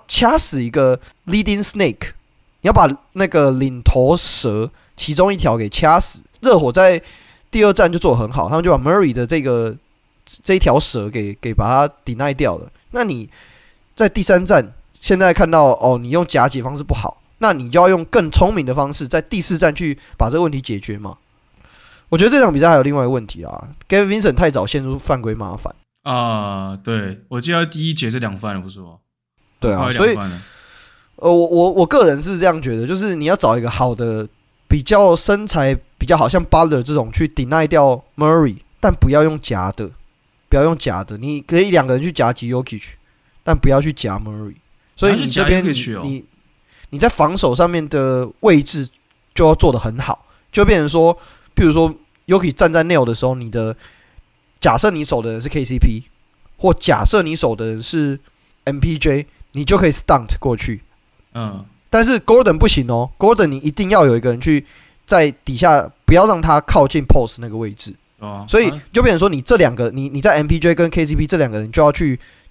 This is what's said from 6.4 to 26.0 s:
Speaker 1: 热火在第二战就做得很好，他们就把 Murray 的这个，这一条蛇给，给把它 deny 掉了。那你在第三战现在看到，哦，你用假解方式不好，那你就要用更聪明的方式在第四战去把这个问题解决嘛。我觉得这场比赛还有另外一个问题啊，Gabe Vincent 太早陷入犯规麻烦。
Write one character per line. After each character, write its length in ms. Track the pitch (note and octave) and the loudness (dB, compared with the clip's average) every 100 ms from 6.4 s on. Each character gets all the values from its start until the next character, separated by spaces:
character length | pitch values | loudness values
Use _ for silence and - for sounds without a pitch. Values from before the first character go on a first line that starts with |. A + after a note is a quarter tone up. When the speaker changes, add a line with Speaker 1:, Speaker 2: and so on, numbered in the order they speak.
Speaker 1:
热 180 | C4 G3 | 2 4
火 120 | C3+ | 4
在 300 | D3 F#3 E3+ - - _ _ _ | 4 4 4 -2 -20 _ _ _
第 140 | A3+ G#3 | 2 2
二 80 | |
战 180 | G3 F3 | 4 2
就 60 | E3+ | 2
做 160 | E3 | 0
得 60 | A#2+ | 0
很 100 | G#2+ | -2
好， 200 | A2+ F2 | -4 -2
他 60 | D#3+ | 0
们 80 | |
就 140 | F3 C#3 | 2 2
把 0 | |
Murray 340 | C3 F#3+ E3 | 2 2 0
的 120 | B2 A#2 | -2 -4
这 160 | E3 | -4
个， 340 | C3 A#2+ A2+ A2 _ _ _ _ - - | -2 -2 -4 -8 _ _ _ _ -20 -10
这 100 | - F#3+ | -2 2
一 40 | |
条 200 | F3 C3+ | 4 2
蛇 300 | - A#2+ G#2 | 0 -6 -8
给， 240 | A2+ G2+ G2+ | -8 -10 -10
给 120 | A#2+ | -8
把 340 | G#2+ G#2+ C3 D3 | -2 0 2 0
它 60 | - - | -4 -12
deny 280 | A#2 C#3+ | -6 -4
掉 240 | C#3 B2+ E2 | -2 -4 -4
了。 120 | - _ - | -10 _ -10
那 120 | A#3+ | -6
你 240 | A3+ B2+ A2 _ _ _ _ _ _ - | -4 -6 -12 _ _ _ _ _ _ 0
在 120 | G#3 | 0
第 140 | G#3 | 0
三 240 | F#3+ F#3 - | 2 2 4
战 280 | E3+ G#2 - - | 2 0 -8 -20
现 260 | _ - F#3+ | _ -2 2
在 140 | F#3 | 4
看 160 | F3 E3 | 4 4
到， 220 | E3 C#3+ A#2+ | 4 4 4
哦， 160 | B2 B2 | 2 0
你 100 | A#2+ | -2
用 120 | D#3+ E3+ | -2 0
假 200 | C#3+ C3 | 0 0
解 140 | C3 | -2
方 160 | A#2+ C#3+ | -8 -8
式 60 | |
不 100 | D3 | -6
好， 260 | A2+ G2+ - _ - | -6 -6 -12 _ -4
那 140 | A3 | -2
你 180 | D#3 A#2+ | -2 0
就 80 | D#3+ | 4
要 100 | F#3 | 4
用 160 | F#3 D#3+ | 2 0
更 240 | A#3+ D#3+ | 0 2
聪 240 | - F#3 | 2 2
明 100 | G#3+ C3 | 0 -2
的 100 | B2+ | -2
方 180 | C#3 | -4
式 140 | D3 C3 | -6 -4
在 120 | E3 | -4
第 220 | - G#3 | -4 -6
四 160 | - E3 | -4 0
战 160 | E3 | 0
去 240 | D3 E3 C#3 _ - | 0 -6 -8 _ -4
把 120 | A2+ | -2
这 80 | D#3 | 0
个 60 | |
问 80 | E3+ | -2
题 100 | C#3 | -4
解 180 | C3 G2+ | -8 -10
决 180 | G#2 G#2 | -10 -12
嘛。 180 | G2+ - _ _ _ _ _ _ _ _ - | -14 -18 _ _ _ _ _ _ _ _ -4
我 80 | E3 | 2
觉 60 | |
得 60 | G#3+ | 4
这 100 | C#4 | 4
场 140 | A3+ | 4
比 60 | C#3+ | 4
赛 100 | E3 | 4
还 60 | D#3 | 4
有 80 | |
另 120 | C3+ C#3+ | 4 0
外 80 | |
一 20 | B2+ | -2
个 40 | |
问 160 | C3 G#2+ | -4 -6
题 180 | - | -14
啊， 260 | D#2+ G1+ A#2+ - - | -14 -16 -18 -16 -2
Gabe 160 | G3 G3 | 0 0
Vincent 280 | G#3+ G3+ | 0 0
太 180 | B2+ E3+ | 0 0
早 160 | C3+ G2+ | 0 -4
陷 160 | D3 | -4
入 160 | C3 C3 | -6 -8
犯 220 | - C3+ | -4 -4
规 120 | A2 | -4
麻 240 | A2 G2 G2+ | -8 -10 -12
烦。 160 | - - _ _ | -14 -16 _ _